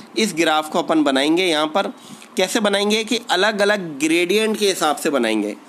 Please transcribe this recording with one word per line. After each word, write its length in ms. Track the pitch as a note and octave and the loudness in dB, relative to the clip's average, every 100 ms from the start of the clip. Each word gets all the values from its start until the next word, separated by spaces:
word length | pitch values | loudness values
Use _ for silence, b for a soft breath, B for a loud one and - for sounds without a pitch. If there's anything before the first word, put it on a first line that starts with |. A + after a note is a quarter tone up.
| B A#2 | B -4
इस 160 | G#3 D#3+ | -2 0
ग्राफ 320 | D#3+ D#3 D#3 | 2 2 0
को 100 | F3+ | -4
अपन 240 | D3 D#3+ | 0 2
बनाएंगे। 420 | C#3+ C3 D3+ E3+ F#3 | 2 2 2 2 2
यहाँ 220 | D3+ D#3 | 0 0
पर 200 | F#3+ G3+ - B B B - | -2 -4 -8 B B B -2
कैसे 220 | F#3 B3 | 0 0
बनाएंगे 440 | G#3 G3 G#3 G#3+ | 2 2 0 0
कि 160 | G#3+ A#3 - | -2 -4 0
अलग-अलग 720 | F#3 G#3 G#3 G3+ G#3 E3+ C#3 | 0 2 2 2 0 -4 -4
gradient 580 | D#3 E3+ F3+ G#3 A3 G#3 | 0 0 2 0 0 0
के 100 | G3+ | 0
हिसाब 280 | E3 D#3 C#3 | 0 0 0
से 140 | E3 | -2
बनाएंगे। 480 | C3+ A2+ A2 G#2 - | 0 0 0 -2 -8